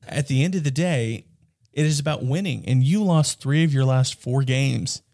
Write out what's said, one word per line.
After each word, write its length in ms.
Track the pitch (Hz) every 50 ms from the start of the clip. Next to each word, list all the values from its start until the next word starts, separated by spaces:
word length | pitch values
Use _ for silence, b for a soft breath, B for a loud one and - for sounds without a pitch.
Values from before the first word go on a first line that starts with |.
| - -
At 180 | - 135 139 -
the 140 | 135 131 143
end 120 | 180 185
of 80 | 190 147
the 60 | 143
day, 560 | 127 147 170 180 165 123 117 113 117 - - _ _ _ _ _ _ _ _ _ -
it 120 | - 151
is 140 | 156 151 143
about 240 | 143 151 151 - -
winning, 400 | 127 139 175 202 180 123 104 -
and 160 | - 131 127 127
you 220 | 139 175 214 214
lost 360 | 185 170 156 147 - - -
three 220 | - 131 143 156 165
of 100 | 160 139
your 120 | 135 135
last 360 | 131 131 131 127 - - -
four 220 | - 123 123 135 135
games. 600 | 127 127 131 135 135 123 - - - - - _ _